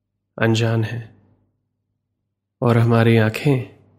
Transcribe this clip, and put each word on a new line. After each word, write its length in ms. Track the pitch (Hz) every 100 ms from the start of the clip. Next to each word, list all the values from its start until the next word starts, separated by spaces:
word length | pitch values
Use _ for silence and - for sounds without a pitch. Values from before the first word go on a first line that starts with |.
| _ _ _ -
अनजान 420 | 113 113 113 113
हैं 320 | 110 113 - _ _ _ _ _ _ _ _ _ _ _ _ _ _ _
और 160 | 127 117
हमारी 400 | 117 117 113 117
आंखें 600 | 107 107 151 131 113 - _